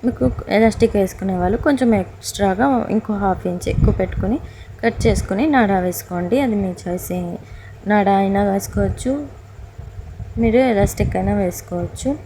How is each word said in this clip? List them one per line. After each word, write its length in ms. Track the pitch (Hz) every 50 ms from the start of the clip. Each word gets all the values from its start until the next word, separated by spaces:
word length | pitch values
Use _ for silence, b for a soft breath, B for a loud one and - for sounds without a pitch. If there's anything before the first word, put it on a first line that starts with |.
| -
మీకు 200 | 233 247 - - - - - - - 190
ఎలాస్టిక్ 380 | 202 220 226 214 - 226 226 - 208
వేసుకునే 340 | 196 190 - - - 190 185 180
వాళ్ళు 160 | 175 185 202 240 -
కొంచెం 240 | 320 285 254 262 240 220 196
ఎక్స్ట్రాగా 640 | 185 - - - - - - - 202 196 190 185 247 277 269 240 - - -
ఇంకో 180 | 220 - - 214 196 202
హాఫ్ 220 | 196 185 - - 185
ఇంచ్ 140 | 175 175 - - -
ఎక్కువ 200 | - - 220 202 -
పెట్టుకొని 360 | 190 185 - - - 185 226 320 B B B B B B B B
కట్ 180 | - 233 233 - -
చేసుకుని 380 | 226 208 185 - - 190 196 262 320 294
నాడా 220 | 262 226 196 196 190 180
వేసుకోండి, 520 | 180 175 - - - 180 175 175 180 214 269 277
అది 120 | 247 220 208
మీ 80 | 196 185 180 - -
చాయిస్. 260 | 180 175 180 - - 180 180 175 175 175 - B B B B B B B - - 196
నాడా 220 | 208 208 202 196 196 196
అయినా 220 | 196 196 196 196 202 202
వేసుకోవచ్చు, 600 | 196 202 196 - - 208 202 196 - - - 247 269 285 294 277 - - - - - - - - - - - - - - - - - - - - - 233 226
మీరు 180 | 226 214 247 262 262
ఎలాస్టిక్ 440 | 226 196 202 202 - - 208 - - 185
అయినా 160 | 185 196 202 208 196
వేసుకోవచ్చు. 680 | 180 175 - - - 180 175 175 175 - - - 262 285 302 -